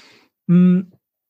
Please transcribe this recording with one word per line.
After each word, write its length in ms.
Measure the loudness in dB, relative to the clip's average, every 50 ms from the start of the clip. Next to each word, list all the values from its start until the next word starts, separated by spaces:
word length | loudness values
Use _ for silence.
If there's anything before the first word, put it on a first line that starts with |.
| -20 _ _ _ _ _ _ _ _
Mm, 360 | -2 0 2 2 2 0 -2 -4 -10 _ _ _ _ _ _ _